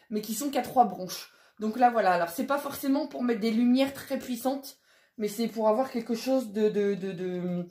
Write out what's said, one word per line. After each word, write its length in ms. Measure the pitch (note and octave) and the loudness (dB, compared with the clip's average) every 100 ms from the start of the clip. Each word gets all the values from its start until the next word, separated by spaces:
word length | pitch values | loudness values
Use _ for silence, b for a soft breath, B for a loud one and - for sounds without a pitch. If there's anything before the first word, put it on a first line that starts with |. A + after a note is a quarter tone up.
| B | B
mais 100 | G#3+ | -6
qui 140 | G#3+ A3 | -4 -4
sont 160 | C#4+ | -4
qu'à 100 | C4+ | -2
trois 240 | A#3+ B3+ A3 | 2 4 4
branches. 480 | F3+ F3+ - - b b b | 2 -10 -10 -14 b b b
Donc 200 | G#3+ A#3 | -4 4
là, 100 | B3 | 4
voilà, 220 | A3+ F#3+ | 6 4
alors 180 | F3 E3+ | 4 2
c'est 160 | - B3+ | -2 -2
pas 140 | C#4+ | -2
forcément 480 | C#4+ - C#4 C#4+ C#4+ | -4 -4 0 0 0
pour 160 | C4+ | -2
mettre 160 | B3 G#3+ | -2 0
des 100 | A3+ | 0
lumières 440 | A3 B3 B3+ C4+ | 2 4 4 2
très 260 | - - C4+ | -2 -6 -6
puissantes, 580 | B3+ A#3 C4 C#4 - - b b b b | -6 -4 -2 -4 -6 -18 b b b b
mais 100 | G#3 | -4
c'est 200 | G3+ A3+ | -2 -4
pour 200 | A3+ G#3+ | 0 2
avoir 220 | G#3+ C4 | 2 0
quelque 240 | A#3 A#3 | -2 -2
chose 380 | A3+ B3+ C4 A3 | -2 0 0 0
de, 180 | G3+ G#3+ | 0 2
de, 240 | G3 G3+ | 2 0
de, 180 | G3 G3 | 0 -4
de, 520 | F3 F#3 F3+ F3+ F3 F3 | -6 -4 -4 -4 -4 -6